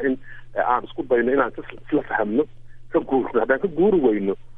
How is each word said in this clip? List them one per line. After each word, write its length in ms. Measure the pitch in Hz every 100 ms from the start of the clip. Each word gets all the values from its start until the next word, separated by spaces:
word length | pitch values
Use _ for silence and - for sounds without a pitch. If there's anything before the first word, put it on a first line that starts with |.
| 139
in, 80 | 131 - - -
eh, 80 | -
aan 220 | 104 123
isku 180 | - -
dayno 300 | 131 123 120
inaan 200 | 139 120 -
is-, 220 | - 113
isla 220 | - 147
fahamno, 420 | - 104 107 113 151 - - - -
ka 60 | 165
guurno. 400 | 123 135 - 120
Haddaan 200 | 113 135
ka 80 | 196
guuri 300 | 151 196 190
weyno, 340 | 127 107 98 95 -